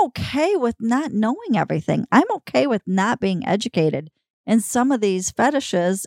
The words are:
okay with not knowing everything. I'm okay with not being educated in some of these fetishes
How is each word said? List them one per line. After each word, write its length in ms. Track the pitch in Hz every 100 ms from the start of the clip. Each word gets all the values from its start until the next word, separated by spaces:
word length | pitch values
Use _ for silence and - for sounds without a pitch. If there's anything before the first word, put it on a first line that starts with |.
okay 500 | 320 - - 277 339
with 220 | 381 240 -
not 320 | 226 254 320
knowing 460 | 208 220 349 440 208
everything. 500 | 147 156 - 151 -
I'm 180 | 233 - 403
okay 320 | - 254 277
with 140 | 214 -
not 320 | 190 208 -
being 260 | 196 180
educated 680 | - 196 240 175 156 139 156 _ _ _ -
in 140 | 226
some 280 | - 247 262
of 120 | 254
these 280 | 208 185 185
fetishes 760 | - 254 285 - 180 175 190